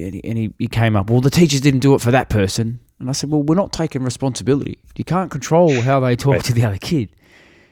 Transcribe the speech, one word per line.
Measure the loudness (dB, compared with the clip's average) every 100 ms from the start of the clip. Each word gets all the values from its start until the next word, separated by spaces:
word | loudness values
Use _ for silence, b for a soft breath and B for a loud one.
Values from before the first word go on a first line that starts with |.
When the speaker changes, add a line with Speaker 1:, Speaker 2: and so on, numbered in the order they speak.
| -8
Speaker 1:
he, | -10
and | -6 -4
he, | -6 -6
he | -4
came | 0 2 2
up, | 2
"Well, | 2
the | 2
teachers | 4 4 4
didn't | 2 2
do | 4
it | 4
for | 2
that | 0 0
person." | 0 0 -2 -4 -6 _ _
And | -8
I |
said, | -6 -2
"Well, | -2
we're | 0
not | 0 0
taking | -4 -4 -4
responsibility. | -4 -4 -4 -2 0 0 -2 -10 _ -10
You |
can't | -4 -2 -2
control | -8 0 4 4 2
how | 2 2
they | 2 0
talk | 0
Speaker 2:
Right. | 0
Speaker 1:
to | 0
the | 0
other | 0 -2
kid. | -4 -4 -4 _ b b b b b